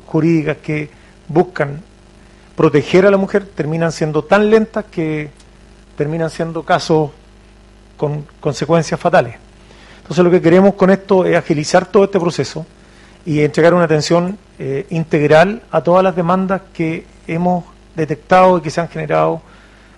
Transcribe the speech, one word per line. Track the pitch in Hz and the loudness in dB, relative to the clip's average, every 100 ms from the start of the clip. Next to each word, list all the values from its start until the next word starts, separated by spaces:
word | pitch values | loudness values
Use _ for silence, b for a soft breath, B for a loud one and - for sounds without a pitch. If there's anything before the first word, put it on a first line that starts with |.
| - | -6
jurídicas | 160 160 165 151 147 | -2 0 0 -2 -8
que | - 151 151 b b b - | -8 -8 -10 b b b -4
buscan | 151 180 - 143 143 - _ - b b b b - | 0 0 -2 -6 -8 -16 _ -20 b b b b 0
proteger | 156 143 131 175 196 | 2 2 2 2 4
a | |
la | 196 | 2
mujer, | 196 202 196 | 0 -4 -6
terminan | - 151 165 165 | -10 -6 -4 -4
siendo | - 156 151 | -4 -4 -4
tan | 151 196 214 | 0 2 4
lentas | 220 220 214 202 | 2 0 -6 -10
que | - 156 151 151 - - _ - - - - | -6 -6 -6 -8 -16 -20 _ -20 -20 -16 -8
terminan | 147 165 165 | -6 -4 -6
siendo | - 165 165 | -6 -6 -6
casos | 151 175 - 156 147 - _ - - - - - - - | -2 -2 2 0 0 -6 _ -20 -20 -20 -20 -20 -20 -8
con | 147 147 147 - | -6 -6 -12 -8
consecuencias | 156 135 143 165 156 165 | -6 -4 0 0 0 -2
fatales. | 175 170 123 - - B B B B B | 0 2 0 -6 -20 B B B B B
Entonces, | - 156 175 | -8 0 2
lo | |
que | 175 | 4
queremos | 160 180 196 | 4 4 4
con | 190 185 | 4 2
esto | 196 - 190 170 | 2 2 0 2
es | 165 | 0
agilizar | - 151 151 180 180 | 0 -4 0 0 2
todo | 208 196 | 0 2
este | 196 | 0
proceso | 170 - 131 - 170 - b b b b | -2 -4 -6 -8 -16 -20 b b b b
y | - 151 | -6 -2
entregar | 147 147 160 175 | 0 2 4 4
una | |
atención, | 165 156 147 170 180 208 _ - | 2 0 2 0 0 -8 _ -14
eh, | 139 135 - | -8 -8 -6
integral | 165 160 160 147 151 180 226 - | -6 -2 0 4 4 4 0 -4
a | 165 | -4
todas | 151 180 | 2 2
las | 190 170 | 2 0
demandas | 170 185 190 190 - | -2 -2 -2 -6 -8
que | - 160 165 - - - | -8 -6 -6 -12 -20 -10
hemos | 165 180 180 - - - - | -4 -2 -2 -6 -20 -16 -6
detectado | 151 156 - 185 185 180 | -6 -6 0 4 4 2
y | |
que | 151 | -2
se | 175 | -6
han | 165 | -6
generado | 165 156 156 160 165 b b b b b | -8 -4 -2 0 -4 b b b b b